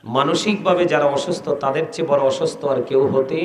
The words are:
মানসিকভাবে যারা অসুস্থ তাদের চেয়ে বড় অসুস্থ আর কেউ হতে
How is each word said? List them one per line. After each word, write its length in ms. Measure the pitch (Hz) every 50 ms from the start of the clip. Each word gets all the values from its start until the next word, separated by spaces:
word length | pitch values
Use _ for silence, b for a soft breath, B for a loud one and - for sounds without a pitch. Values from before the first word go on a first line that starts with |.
| -
মানসিকভাবে 800 | 110 110 131 139 151 175 165 - 220 208 180 - 185 180 175 180 -
যারা 140 | 151 147 143 143 139
অসুস্থ 300 | 139 - 180 170 - - 160 139 - -
তাদের 200 | 135 139 156 160 156
চেয়ে 160 | - - 156 139
বড় 120 | 143 139 139 131
অসুস্থ 340 | 131 - - - - - -
আর 160 | 143 131 123 120 -
কেউ 140 | 135 135 139 131 131
হতে 260 | 135 131 - 156 160